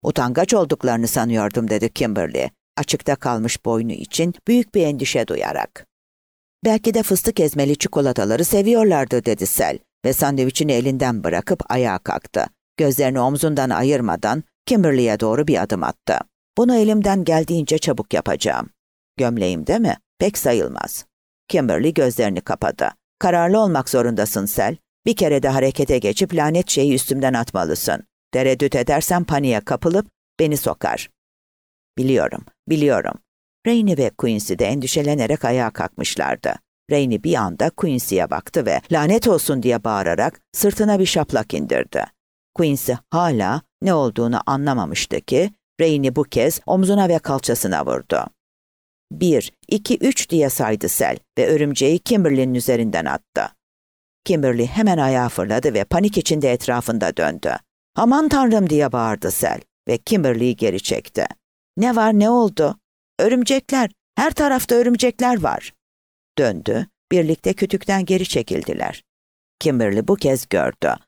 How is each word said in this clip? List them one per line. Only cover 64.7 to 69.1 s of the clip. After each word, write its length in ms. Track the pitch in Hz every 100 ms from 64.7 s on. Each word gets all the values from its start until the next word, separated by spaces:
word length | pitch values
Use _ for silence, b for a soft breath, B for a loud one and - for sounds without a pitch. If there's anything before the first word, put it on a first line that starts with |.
| 233
örümcekler 680 | 240 240 247 - 247 240
var." 320 | 151 - - _ _ _ _ _ _ -
Döndü, 500 | 120 90 101 113 - _ _
birlikte 420 | 180 160 160 -
kütükten 520 | 190 196 196 - 196 180
geri 200 | 190 185
çekildiler. 800 | - 113 80 - - - - _